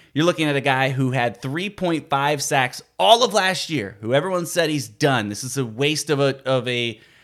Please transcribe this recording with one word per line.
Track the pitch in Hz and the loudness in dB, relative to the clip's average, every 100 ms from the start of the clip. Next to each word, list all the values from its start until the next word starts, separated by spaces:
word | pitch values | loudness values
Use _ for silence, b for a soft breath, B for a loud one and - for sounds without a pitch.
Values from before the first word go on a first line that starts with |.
| B | B
You're | 139 170 | 0 0
looking | 165 156 | 2 0
at | 139 | 0
a | |
guy | 135 131 135 | 0 0 0
who | 131 131 | 0 -2
had | 127 120 - | 0 -2 -4
three | 131 151 202 | -8 -6 -8
point | 202 180 160 139 | -4 -2 -2 -2
five | 139 143 147 | -2 0 -2
sacks | - 139 127 - - - | 0 0 0 -4 -12 2
all | 190 233 | 6 6
of | 240 | 6
last | 208 185 180 - | 2 0 -2 -2
year, | 147 98 104 | -4 -4 -6
who | 110 | 0
everyone | 135 185 180 160 | 0 2 -4 -2
said | 175 160 | 0 0
he's | 147 110 | 0 -4
done. | - 147 127 104 | -2 2 2 -2
This | 104 127 | -6 -6
is | 139 | -4
a | 120 | -4
waste | 107 143 151 - | -2 -2 -2 -2
of | 139 | 2
a, | 139 135 131 | 2 0 -2
of | 131 120 | -2 0
a | 123 117 110 b b | -2 -2 -6 b b